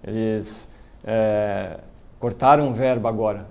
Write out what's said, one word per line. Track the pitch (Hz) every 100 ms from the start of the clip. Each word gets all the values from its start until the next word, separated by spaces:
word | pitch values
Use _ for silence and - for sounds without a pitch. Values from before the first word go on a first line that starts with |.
Eles, | - 110 110 110 104 - - - - -
é, | 107 110 107 104 104 98 95 - - - - -
cortaram | 120 - 135 147 143
verba | 113 131 123 113
agora | 110 110 101 98